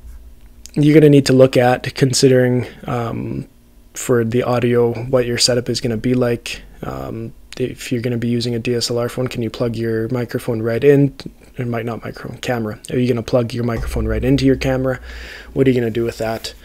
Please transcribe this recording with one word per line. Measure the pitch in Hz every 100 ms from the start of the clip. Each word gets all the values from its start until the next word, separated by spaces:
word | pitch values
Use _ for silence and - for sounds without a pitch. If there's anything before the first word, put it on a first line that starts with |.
| - - - - - - -
you're | - 147
gonna | 151 151
need | 143 131
to |
look | 131 131 131
at | 123 127 -
considering, | - 135 120 139 127 123 123 120 - -
um, | 123 117 120 135 135 135 - _ - -
for | - - 120
the | 113 120
audio, | 120 123 120 120 120
what | 117 123 131 120
your | 120
setup | - 120 117
is | 117
gonna | 123 110
be | 123
like. | 127 120 117 - - - -
Um, | 143 131 131 113 117 - - -
if | 127 - -
you're | 123
gonna | 120 120
be | 120
using | 120 117 117
a |
D | 113
S | 120 113
L | 120
R | 120
phone, | - 127
can | 123
you | 110
plug | - 120 113
your | 113 113 113
microphone | 123 117 127 - 113
right | 113 117
in? | 143 139 139 - - - - -
It | 120
might | 117
not | 117 107
microphone, | 120 - 131 123
camera. | - 120 107 104 -
Are | 131
you | 123
gonna | 120
plug | 113 127 117
your | 117
microphone | 120 117 - 123 110
right | 110
into | 123 139
your | 135 131
camera? | 135 131 131 131 - - - - -
What | 143 135
are |
you | 123
gonna | 117
do | 113
with | 117 -
that? | 113 113 - -